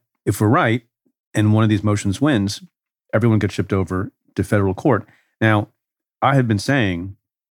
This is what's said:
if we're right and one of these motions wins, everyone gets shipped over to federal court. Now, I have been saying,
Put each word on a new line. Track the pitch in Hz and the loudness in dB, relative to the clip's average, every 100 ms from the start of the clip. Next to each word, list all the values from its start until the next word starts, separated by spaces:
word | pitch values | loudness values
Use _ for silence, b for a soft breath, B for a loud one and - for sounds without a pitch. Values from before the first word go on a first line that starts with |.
| _ _ | _ _
if | - 104 | -6 -2
we're | 104 | 2
right | 147 139 120 - _ _ _ _ | 2 2 -2 -6 _ _ _ _
and | 110 107 | -2 2
one | 107 | 2
of | 110 | 2
these | 104 | 2
motions | 107 101 101 95 | 0 -2 -4 -2
wins, | 147 123 98 - 180 _ _ _ _ | 0 0 -2 -6 -14 _ _ _ _
everyone | 117 117 107 | 0 2 2
gets | 101 | 0
shipped | - 98 | -4 -4
over | 98 90 92 92 - _ - | -4 -2 -4 -6 -12 _ -6
to | |
federal | 95 107 98 | -2 0 0
court. | 92 160 107 - b b b | -2 0 0 -2 b b b
Now, | 113 107 - _ _ _ _ _ | 0 2 -2 _ _ _ _ _
I | 123 139 | 0 2
have | 120 | 2
been | 101 | 0
saying, | - 139 104 87 95 98 _ _ _ | 0 0 0 -4 -8 -14 _ _ _